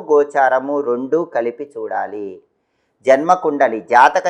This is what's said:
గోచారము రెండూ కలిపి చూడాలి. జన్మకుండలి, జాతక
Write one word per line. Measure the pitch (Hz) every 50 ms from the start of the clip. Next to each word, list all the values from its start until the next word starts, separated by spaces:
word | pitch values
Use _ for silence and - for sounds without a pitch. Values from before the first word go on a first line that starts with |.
| 175 156
గోచారము | 151 147 143 143 - 143 135 127 127 131 131 143 147 143
రెండూ | 143 120 120 123 135 131 151 165 170 165 -
కలిపి | 123 117 120 120 - 143 - -
చూడాలి. | 113 110 104 98 98 98 95 101 104 101 98 92 90 _ _ _ _ _ _ _ _ _ _ _ _ -
జన్మకుండలి, | 131 131 139 156 175 180 180 180 156 143 139 139 120 113 110 90 110
జాతక | 117 120 135 151 - 185 175